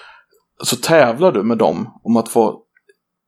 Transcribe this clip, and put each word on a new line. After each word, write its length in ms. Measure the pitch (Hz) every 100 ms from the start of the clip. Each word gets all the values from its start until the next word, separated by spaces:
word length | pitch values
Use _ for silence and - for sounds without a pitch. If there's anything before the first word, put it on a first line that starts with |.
| - - _ _ _ -
så 120 | - 120
tävlar 560 | - 165 127 117 185
du 120 | 117
med 140 | 107 117
dem 440 | 80 85 - -
om 140 | - 113
att 120 | -
få 320 | 120 107 - _ _ _ _ _ _